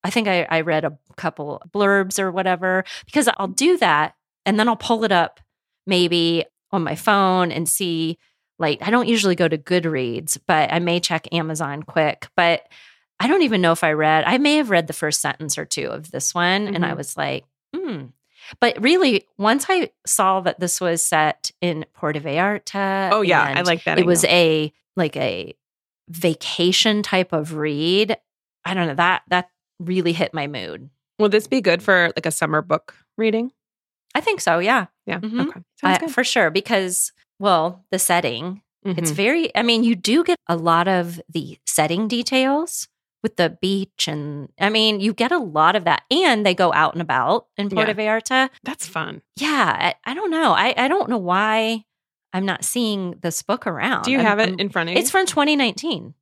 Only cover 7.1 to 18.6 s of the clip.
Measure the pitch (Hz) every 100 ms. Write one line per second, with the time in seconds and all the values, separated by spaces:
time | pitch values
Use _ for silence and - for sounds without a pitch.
7.1 | 202 190 185 175 147 165 - 185 165 160
8.1 | 165 _ _ _ _ 160 147 202 240 226
9.1 | 226 196 175 170 156 - 180 165 147 123
10.1 | 117 156 - - 156 147 170 175 175 175
11.1 | 160 - 165 160 156 151 143 156 - 151
12.1 | - - - 170 170 - - - _ _
13.1 | _ 233 381 294 208 175 165 165 151 156
14.1 | 156 156 254 285 302 254 180 160 156 151
15.1 | 147 143 - 156 - 151 - - - 156
16.1 | - - 175 175 196 208 190 160 139 143
17.1 | - 143 135 _ _ _ 320 359 175 131
18.1 | _ _ _ - -